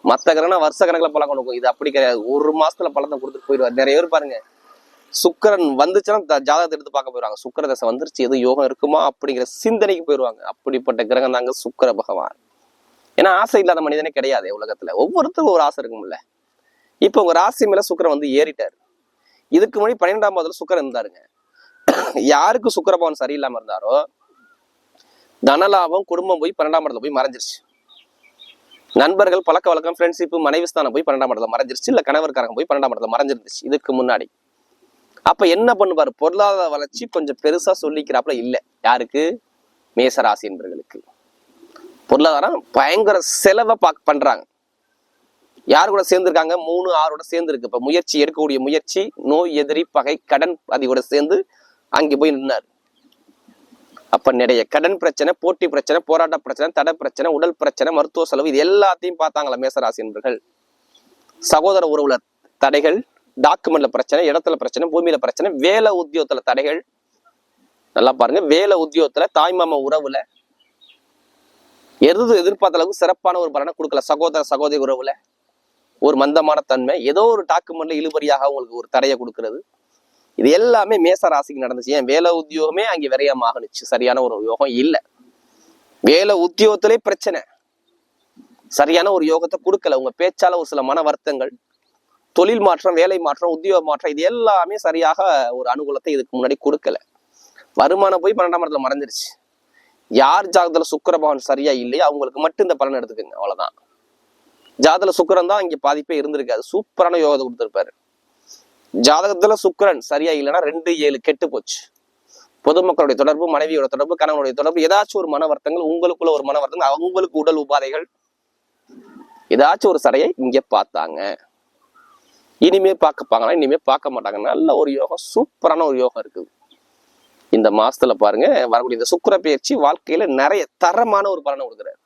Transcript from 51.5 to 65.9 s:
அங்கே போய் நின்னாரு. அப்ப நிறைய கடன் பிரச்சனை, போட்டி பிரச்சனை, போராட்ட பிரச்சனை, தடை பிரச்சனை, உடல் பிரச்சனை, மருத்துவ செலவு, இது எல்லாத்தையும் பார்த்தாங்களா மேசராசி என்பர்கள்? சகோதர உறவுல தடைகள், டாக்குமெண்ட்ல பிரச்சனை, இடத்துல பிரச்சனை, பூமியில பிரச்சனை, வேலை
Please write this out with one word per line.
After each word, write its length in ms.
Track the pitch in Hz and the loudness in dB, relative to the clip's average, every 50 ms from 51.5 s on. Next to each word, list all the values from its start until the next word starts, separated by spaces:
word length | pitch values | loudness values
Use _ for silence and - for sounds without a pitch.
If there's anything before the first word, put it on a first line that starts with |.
| _ _ _ _ _ _ _ _ - - | _ _ _ _ _ _ _ _ -2 0
அங்கே 200 | 156 151 143 135 | 0 0 2 2
போய் 140 | 151 160 143 135 | 2 0 0 0
நின்னாரு. 280 | 135 135 123 107 _ _ _ _ _ _ _ _ _ _ _ _ _ _ _ _ _ _ _ _ _ _ _ _ _ _ _ - _ _ - | -4 -4 -4 -6 _ _ _ _ _ _ _ _ _ _ _ _ _ _ _ _ _ _ _ _ _ _ _ _ _ _ _ -20 _ _ -2
அப்ப 160 | - _ 135 127 123 | 2 _ 2 2 2
நிறைய 180 | 123 117 127 117 104 _ - | 2 4 4 2 2 _ -2
கடன் 240 | 143 151 175 196 170 | 0 0 0 -2 0
பிரச்சனை, 300 | 165 165 143 - 147 160 175 _ | -2 -4 -2 0 -2 -2 -2 _
போட்டி 240 | - 175 180 _ 180 165 139 | -2 -2 0 _ -2 -2 -2
பிரச்சனை, 240 | 143 - - 151 170 - - | -2 -2 0 -2 -2 0 0
போராட்ட 260 | 160 160 165 160 160 147 _ | 2 2 2 0 -2 -6 _
பிரச்சனை, 220 | 127 127 - 147 165 - 156 | -10 -6 -4 -6 -2 -2 0
தடை 120 | 143 165 165 165 | 0 0 -2 _
பிரச்சனை, 260 | 151 135 _ - 139 165 156 147 | -8 -10 _ -4 -2 -2 0 0
உடல் 180 | 165 175 165 _ | 0 -2 -2 _
பிரச்சனை, 280 | 151 143 - - 131 156 165 147 | -4 -4 -2 -2 -2 0 2 0
மருத்துவ 260 | 147 151 _ 170 165 - | 0 0 _ -4 -2 -2
செலவு, 180 | - 135 147 160 | -2 -2 -2 0
இது 80 | 135 139 151 | 0 0 2
எல்லாத்தையும் 540 | 180 196 208 202 190 180 _ 175 180 175 160 | 2 4 4 4 2 0 _ -6 -10 -4 -2
பார்த்தாங்களா 400 | 160 156 _ 151 147 139 127 123 131 | -4 -2 _ -4 -4 -4 -6 -4 -4
மேசராசி 400 | 131 - 135 123 113 110 - 110 | -4 -4 -2 -4 -4 -4 -6 -12
என்பர்கள்? 300 | 110 104 107 - 131 120 110 _ _ _ _ _ _ _ _ _ _ _ _ _ _ _ _ _ _ _ _ | -10 -12 -6 -6 -6 -6 -6 _ _ _ _ _ _ _ _ _ _ _ _ _ _ _ _ _ _ _ _
சகோதர 440 | - - - 156 160 196 196 190 170 156 151 | 0 2 2 4 4 4 2 2 2 2 0
உறவுல 220 | 147 143 139 131 117 _ _ _ _ _ _ _ _ - | 0 0 0 0 -2 _ _ _ _ _ _ _ _ 0
தடைகள், 340 | 139 139 147 147 156 170 220 262 _ _ _ _ _ _ | 2 2 4 4 2 2 0 -4 _ _ _ _ _ _
டாக்குமெண்ட்ல 520 | 131 127 147 170 - - 165 160 151 139 123 - | 2 2 2 2 2 -2 0 0 2 0 0 -2
பிரச்சனை, 280 | - 127 - 143 156 175 151 | -4 -2 0 0 2 2 2
இடத்துல 240 | 143 160 - 170 160 - | 0 0 0 -2 -4 -2
பிரச்சனை, 240 | - 123 - 127 165 170 151 | -4 -6 -4 -4 -4 0 0
பூமியில 240 | 170 170 170 156 139 131 | 0 0 0 0 0 -2
பிரச்சனை, 240 | 120 - - - 403 339 269 135 | -4 -2 -2 -2 -2 -2 2 2
வேலை 240 | 175 202 220 220 214 | 2 4 4 2 2